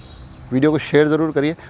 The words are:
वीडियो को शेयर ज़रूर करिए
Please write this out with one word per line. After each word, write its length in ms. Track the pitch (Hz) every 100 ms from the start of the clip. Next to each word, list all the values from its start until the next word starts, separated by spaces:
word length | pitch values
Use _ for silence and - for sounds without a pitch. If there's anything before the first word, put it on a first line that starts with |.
| - - - - -
वीडियो 180 | 123 151
को 80 | 151
शेयर 300 | - 147 151
ज़रूर 240 | 151 160
करिए 240 | 147 143 170 -